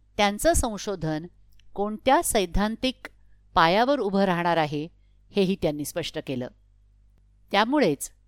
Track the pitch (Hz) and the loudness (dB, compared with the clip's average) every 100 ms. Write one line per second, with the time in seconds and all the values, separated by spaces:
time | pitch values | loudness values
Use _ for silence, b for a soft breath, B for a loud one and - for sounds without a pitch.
0 | _ - 202 208 311 339 254 208 - 190 | _ 0 0 2 0 2 0 -6 -8 -6
1 | 160 156 175 _ _ - - - 208 214 | -4 -6 -8 _ _ -20 -16 -8 -6 -2
2 | - 285 349 226 185 175 208 220 - - | 2 2 2 0 0 0 -2 -2 -4 -6
3 | - _ - - _ - 165 190 247 285 | -12 _ -20 -20 _ 2 4 4 2 0
4 | 208 196 196 170 175 165 151 151 160 _ | 0 0 2 2 0 2 0 -2 -8 _
5 | _ _ _ - 185 196 165 147 143 - | _ _ _ -2 0 0 -2 -2 -6 -8
6 | 147 160 147 127 127 _ _ _ _ _ | -8 -8 -8 -8 -8 _ _ _ _ _
7 | _ _ _ _ - 196 220 294 220 143 | _ _ _ _ -2 0 2 2 2 0
8 | - _ | -6 _